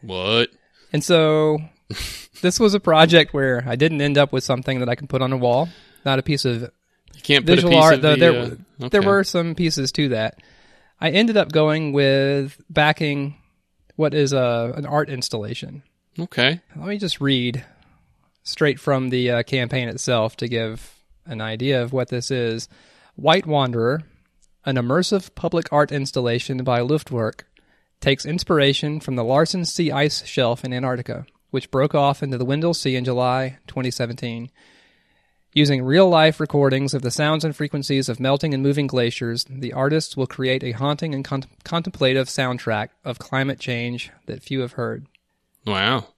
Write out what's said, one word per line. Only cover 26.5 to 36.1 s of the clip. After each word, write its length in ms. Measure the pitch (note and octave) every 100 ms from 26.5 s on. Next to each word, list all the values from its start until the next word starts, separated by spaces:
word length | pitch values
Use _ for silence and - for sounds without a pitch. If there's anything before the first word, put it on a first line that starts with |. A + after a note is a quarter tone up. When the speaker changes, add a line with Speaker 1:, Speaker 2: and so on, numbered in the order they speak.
| C3
Speaker 2:
by 160 | B2+ A#2+
Luftwerk, 600 | B2 D3+ - B2 A2 - - _ _ _ _ _
takes 240 | - C#3 D3
inspiration 720 | E3+ - E3 C#3 C#3 D3+ D3+
from 160 | - B2+
the 80 |
Larsen 400 | A#2 C3+ E3 F#3 E3+
C 260 | - E3
ice 340 | C#3 D3 - -
shelf 380 | - B2 A#2+ C#3+
in 80 |
Antarctica, 520 | B2 C3 B2 A#2+ A#2 - _ _
which 200 | C3+ -
broke 240 | C3+ C#3+ D3+
off 260 | C#3+ C3+
into 160 | C#3+ B2+
the 60 | B2
Wendell 280 | C#3+ E3+
Sea 220 | E3 - B2+
in 80 | B2
July 520 | B2 B2 B2+ C3 C3 -
twenty 240 | - B2+
seventeen. 580 | - A#2+ A#2+ B2 A#2 A#2+ _ _ _ _ _ _ _ _ _ _ -
Using 280 | D3 C#3
real-life 560 | B2+ D3+ F#3+